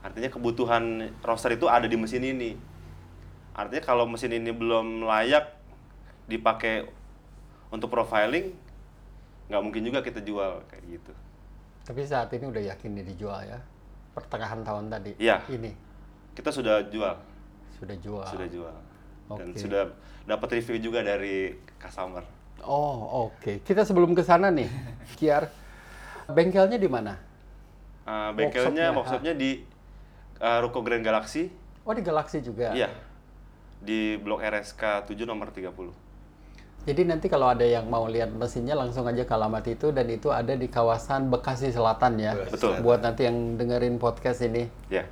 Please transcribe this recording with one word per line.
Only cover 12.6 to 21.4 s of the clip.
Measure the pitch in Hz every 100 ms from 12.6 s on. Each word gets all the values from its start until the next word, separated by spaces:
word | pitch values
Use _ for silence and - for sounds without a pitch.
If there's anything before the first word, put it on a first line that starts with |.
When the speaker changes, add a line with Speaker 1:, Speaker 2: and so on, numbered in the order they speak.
| 101
Speaker 2:
yakin | 95 113 101
nih | 92
dijual | 92 104 98
ya? | 101 117 - - - - - -
Pertengahan | - 110 107 113
tahun | 110 104 107
tadi? | 110 101 101
Speaker 1:
Iya. | 113 98 -
Speaker 2:
Ini? | 127 113 - - - - - -
Speaker 1:
Kita | - 151
sudah | 139 117 107 101
jual. | 107 101 85 - - - - - -
Speaker 2:
Sudah | 98 98
jual? | 95 104
Speaker 1:
Sudah | 95 98 90
jual. | 87 82 80 76 - - - - 104
Dan | 87
Speaker 2:
Oke. | -
Speaker 1:
sudah | 101 101 90 - - -
dapat | - - 131 120
review | 117 117
juga | 113 117
dari | 101 101 98 95